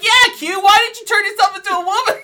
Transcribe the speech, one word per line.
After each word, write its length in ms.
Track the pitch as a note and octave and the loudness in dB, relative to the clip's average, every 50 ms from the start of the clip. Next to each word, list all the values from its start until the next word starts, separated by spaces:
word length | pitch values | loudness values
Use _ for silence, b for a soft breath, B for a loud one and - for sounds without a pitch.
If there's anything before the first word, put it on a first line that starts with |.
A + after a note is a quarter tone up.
Yeah, 320 | - A4 A4+ B4+ B4+ A#4+ - | 0 2 4 4 4 2 0
Q, 240 | - D#4 E4 F#4 G4 | -6 -8 -6 -6 0
why 160 | F#4+ G4 G#4 G#4+ A#4 | 2 4 4 4 2
did 120 | A4+ A4+ A#4+ | 0 -6 -12
you 60 | A4+ | -6
turn 200 | - A4+ G#4 G#4 | -2 -2 -2 -2
yourself 300 | G4 - - F#4+ F#4+ F#4+ | -2 0 0 0 0 0
into 120 | F#4+ F4+ G4+ | -4 -8 -4
a 160 | F#4 F4+ F4 | -4 -4 -2
woman? 380 | F4+ G4 A4+ C5 - - - | -2 -2 -2 -2 -2 -4 -4